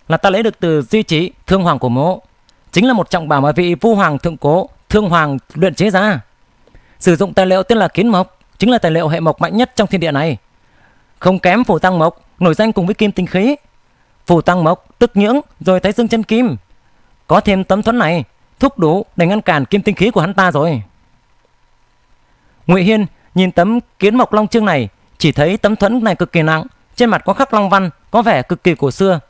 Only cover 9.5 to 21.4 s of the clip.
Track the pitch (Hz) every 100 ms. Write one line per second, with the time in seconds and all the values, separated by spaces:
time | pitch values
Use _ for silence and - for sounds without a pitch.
9.5 | 196 247 - 202 190 160 139 160 123 _
10.5 | _ _ _ _ _ _ - 180 190 180
11.5 | 202 240 170 185 180 160 - _ - 180
12.5 | 160 220 208 175 214 208 190 180 175 220
13.5 | 294 _ _ _ _ _ _ - 170 165
14.5 | 180 160 180 _ - 240 196 202 269 -
15.5 | - 156 185 190 208 233 226 214 220 247
16.5 | 120 _ _ _ _ _ _ - 175 190
17.5 | 190 185 196 214 240 165 170 123 _ _
18.5 | - 277 269 160 180 - - 170 208 -
19.5 | 156 175 202 214 196 202 214 165 196 185
20.5 | 151 160 139 95 _ _ _ _ _